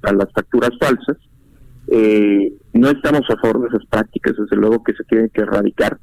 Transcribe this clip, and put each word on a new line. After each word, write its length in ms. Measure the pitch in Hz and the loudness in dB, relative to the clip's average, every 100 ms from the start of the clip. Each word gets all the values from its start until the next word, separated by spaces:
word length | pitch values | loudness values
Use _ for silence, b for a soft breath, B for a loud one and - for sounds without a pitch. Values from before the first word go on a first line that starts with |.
a 100 | 98 | 0
las 200 | 101 98 | -2 -2
facturas 380 | - - 120 120 120 | -4 -2 0 0 -2
falsas. 380 | 147 127 - - _ _ _ _ - - - | -2 -2 -4 -8 _ _ _ _ -20 -18 0
Eh, 640 | 113 110 107 104 101 98 - _ | 2 4 4 4 2 0 -6 _
no 160 | 113 131 | 2 2
estamos 320 | 143 151 147 127 | 2 0 -2 0
a 80 | 110 | -2
favor 240 | 117 110 | 0 0
de 60 | 120 | -2
esas 180 | 110 - | -4 -4
prácticas, 480 | 110 107 - - 117 | -4 -4 -4 -4 -4
desde 200 | 104 104 | -2 0
luego 260 | 107 117 | 2 0
que 100 | - | -2
se 120 | - - | -6 -2
tienen 240 | 113 113 | 0 0
que 120 | - | -2
erradicar. 560 | 104 104 101 - 107 - | -2 0 -2 -2 -4 -4